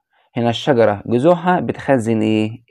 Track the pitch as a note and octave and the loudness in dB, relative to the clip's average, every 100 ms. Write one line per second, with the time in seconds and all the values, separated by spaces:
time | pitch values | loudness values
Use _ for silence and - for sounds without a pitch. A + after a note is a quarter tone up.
0 | _ _ _ B2 A#2 A2+ - A#2+ G#2+ G2+ | _ _ _ -4 -2 -2 0 2 2 0
1 | - A#2+ D#3 E3+ F3+ F3+ A#2+ - - C3+ | -2 0 2 2 0 -2 -2 -6 -2 0
2 | A2 A2 G#2+ G#2+ G#2+ A2+ _ | 0 0 0 0 -2 -6 _